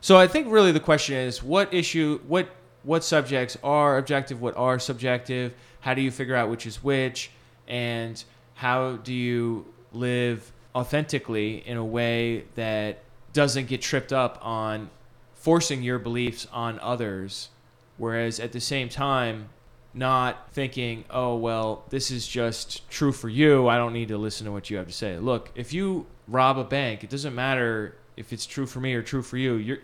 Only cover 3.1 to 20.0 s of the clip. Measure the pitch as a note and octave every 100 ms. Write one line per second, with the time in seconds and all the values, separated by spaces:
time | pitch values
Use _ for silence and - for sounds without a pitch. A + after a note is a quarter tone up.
3.1 | D#3 B2+ C3+ B2 - C#3+ D3 D3 C3+ C3
4.1 | C#3 C3+ B2 A#2+ - B2+ B2+ - A#2+ B2+
5.1 | B2 B2 B2+ B2 B2 - - C3 C3 C3+
6.1 | B2 B2 B2+ A2+ A#2 A2+ G#2 C#3 C3+ B2+
7.1 | B2+ - - - _ - B2 A#2+ A#2 A2+
8.1 | A2+ - - _ - B2+ C3 C3 A#2+ A2+
9.1 | B2+ B2 A#2+ A#2 A2+ - - - A2+ B2
10.1 | B2 A#2+ A#2 - - - B2+ A#2+ D3 D3+
11.1 | C#3+ - A2 G#2+ A2 - A#2 A2+ A#2 A#2
12.1 | A#2 A#2 A2+ - - A2 A2 G#2+ G#2 -
13.1 | - - D3 C#3+ C3 B2 B2+ - C3+ -
14.1 | C3+ B2 - A2+ A2+ A2 G#2+ G2+ - -
15.1 | - - - - E3 D#3+ C3+ B2 B2 A2
16.1 | A#2+ A#2+ A2+ - B2 A#2 A2 A#2 A#2+ A2
17.1 | F#2+ G2 - - - _ _ _ - A#2
18.1 | A#2 A#2 A2+ A#2 A#2+ - C#3 A#2+ C#3 C#3
19.1 | C3+ A#2+ A2 G#2 - - - - A#2+